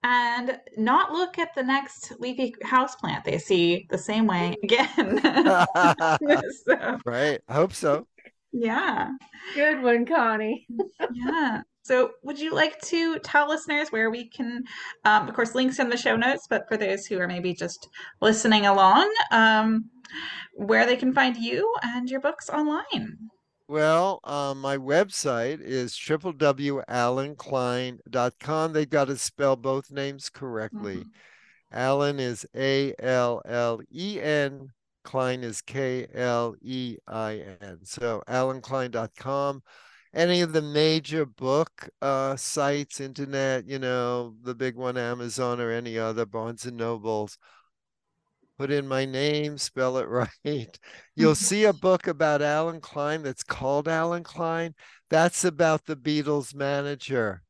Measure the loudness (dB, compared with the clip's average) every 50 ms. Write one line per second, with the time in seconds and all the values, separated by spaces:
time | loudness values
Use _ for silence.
0 | 2 2 2 2 2 2 -2 -2 -2 -4 -6 -6 -8 -14 -4 -2 2 4 4 4
1 | 4 2 0 -2 -2 -2 -2 -4 -4 -4 -2 -4 0 0 0 0 -2 -4 -14 -18
2 | -16 -16 -12 -8 -6 -6 -2 -2 -2 -4 -4 -8 -6 2 2 2 2 2 -4 -8
3 | -6 -6 -6 -4 -4 -2 -4 -4 0 2 4 4 6 4 2 0 -2 _ -6 -6
4 | -4 -2 0 2 2 2 2 2 0 -2 -2 -4 0 2 2 2 2 2 2 0
5 | 0 2 0 2 2 4 4 6 4 6 6 6 4 4 4 6 6 6 6 4
6 | 4 2 4 2 4 4 4 4 2 -4 -10 -8 _ 2 2 2 2 -4 -4 -4
7 | -4 -4 0 2 2 2 0 -2 _ -2 2 2 2 2 0 -2 0 2 2 0
8 | -2 _ _ _ _ -20 _ _ _ _ -4 -2 -2 0 0 0 0 0 0 -2
9 | -2 -4 -6 -10 -12 _ -20 -18 -16 -8 -2 2 2 2 2 2 4 4 4 4
10 | 4 2 2 4 4 4 2 0 0 -2 -4 -4 _ _ -4 -4 -4 -4 _ _
11 | -6 -6 -6 -4 -4 -2 0 0 0 0 -2 -4 -6 _ _ _ _ 2 4 4
12 | 4 2 0 _ _ -10 -8 -6 -4 -2 2 2 0 0 0 -8 -8 -2 0 0
13 | 0 0 -2 -4 -6 2 4 4 4 4 0 -4 -2 -2 -2 -2 -2 -2 0 0
14 | 0 0 0 -4 -8 -12 -8 -8 -6 -6 -6 -8 -10 -10 -12 -14 -14 -16 -16 _
15 | _ 6 6 6 4 2 -2 -2 -2 0 2 0 0 2 2 0 0 0 0 0
16 | 2 2 2 4 2 2 0 0 -2 -2 -2 -2 0 -2 -2 -2 0 0 -2 -2
17 | -4 -4 -4 -2 -2 -2 -4 -2 -2 -4 -4 -4 -6 -8 -8 -10 -18 -20 _ -18
18 | -18 -18 -6 _ 4 4 4 4 4 4 4 6 6 6 6 8 8 8 8 8
19 | 6 4 2 0 0 4 4 6 6 6 6 4 4 2 2 0 -2 -4 _ _
20 | _ -16 -14 -14 -12 -12 -12 -14 -16 -16 _ -8 0 2 4 4 6 4 4 2
21 | 2 2 4 4 2 2 2 -2 -4 -2 0 0 0 0 0 -2 -4 -4 -4 -4
22 | -4 -4 -4 -2 -2 -2 -4 -4 -10 -6 -2 0 0 0 0 -2 -4 -4 -4 -6
23 | -4 -6 -10 -14 -18 -20 _ _ _ _ _ _ _ _ 0 2 4 4 4 4
24 | 2 0 -2 -4 -8 -8 -6 -4 -4 -4 -6 -4 -4 -4 -4 -4 -2 2 2 2
25 | 2 2 -2 -4 -2 -2 0 0 -2 -2 -4 -6 -8 -6 -4 -4 -4 -4 -8 -10
26 | -4 -4 -4 -2 -2 -8 -4 2 2 2 2 2 -2 -4 -4 -4 -6 -4 -2 0
27 | 2 2 2 0 -4 -6 -8 -14 -10 -4 -2 -2 0 0 -2 -2 -4 -6 -10 -14
28 | -18 -6 -2 0 0 0 -2 _ -6 -4 -2 0 0 0 0 0 -2 2 2 2
29 | 2 2 0 -4 -6 -8 _ 0 2 2 2 2 0 -2 -2 -2 -4 -8 -8 -6
30 | -6 -6 -8 -10 -14 -14 _ -12 -12 -8 -6 -6 -8 -8 -8 -8 -8 -8 -8 -8
31 | -10 -14 _ _ -20 -20 -20 _ _ _ _ _ _ _ -6 -2 0 0 2 2
32 | 0 0 -2 -2 -4 -4 -6 -8 -10 -14 _ -4 -2 0 0 0 0 -2 -4 -4
33 | -2 0 2 2 2 0 -2 -4 -8 -6 -4 -2 -2 -2 -2 -4 -8 _ -12 -10
34 | -10 -8 -8 -6 -2 0 0 0 0 -2 -4 -10 -18 -20 -20 _ _ _ _ _
35 | _ -6 -4 -2 -2 0 -2 -4 -6 -8 -8 -10 -12 -8 -6 -4 -2 -2 -2 -4
36 | -6 -8 -6 -4 -2 0 0 0 -2 -4 -6 -10 -12 -8 -8 -6 -6 -8 -10 -12
37 | _ -12 -8 -6 -6 -6 -8 -10 -12 -16 -18 -18 -18 -18 -18 -18 -16 -16 -10 -6
38 | -4 -4 -4 -4 -6 -4 -2 0 0 0 -2 -6 -8 -6 -4 -4 -4 -4 -4 -6
39 | -6 -6 _ -12 -8 -6 -4 -2 -2 -2 -4 -8 _ _ -20 -20 -20 -20 _ -20
40 | _ _ -2 0 2 2 4 2 2 2 0 -2 -2 0 2 2 4 4 4 2
41 | -2 -4 -4 -4 -4 -4 -6 _ -2 0 2 2 0 -2 _ -20 -20 -20 _ _
42 | -4 -2 0 0 -2 -2 -4 -6 -6 -6 -2 0 0 0 0 -2 -4 _ -10 -12
43 | -12 -12 -8 -10 -8 -6 -4 -2 0 0 0 -2 -4 -6 -8 -6 -4 -2 -2 -2
44 | -2 -2 -2 -4 -6 -8 -12 -12 -10 -10 -6 -4 -4 -6 -4 -4 -6 -4 -4 -4
45 | -4 -4 -6 -6 -8 -10 -6 -4 -4 -4 -2 -4 -4 -4 -4 -6 -6 -6 -6 -4
46 | -4 -4 -2 -4 -6 -4 -6 -8 -8 -8 -10 -10 -12 -14 -8 -6 -6 -6 -6 -6
47 | -4 -4 -4 -4 -4 -6 -10 _ _ _ _ _ _ _ _ _ _ _ _ _
48 | _ _ _ _ _ _ _ _ _ _ _ _ -4 -2 -2 -2 -2 -2 -2 -2
49 | -2 -2 -2 -2 -2 0 0 0 -2 -4 -6 -8 -10 -8 _ -2 -2 0 0 -2
50 | -4 -2 -2 -2 -2 -2 -6 _ _ -6 -6 -4 -6 -10 -16 -20 _ -20 -20 -20
51 | -20 _ _ 4 4 4 4 4 0 0 2 4 4 4 4 4 2 2 2 2
52 | 2 -4 0 2 2 2 2 2 2 2 0 0 0 -2 -4 -8 -14 -12 -8 -6
53 | -4 -4 -4 -4 -4 -8 -8 -8 -8 -10 -8 -4 -2 0 0 0 0 0 -2 0
54 | 0 -2 -2 -4 -8 -12 -8 -6 -4 -2 -2 -2 -4 -6 -8 _ -20 -20 -20 _
55 | _ _ 4 4 4 4 2 2 -2 -2 2 4 2 4 4 2 _ -6 -8 -6
56 | -2 -2 0 0 0 0 -2 -2 -2 -6 -8 -4 -4 -2 -2 -2 -4 -4 -8 -8
57 | -6 -4 -2 0 0 -2 -4 -8 _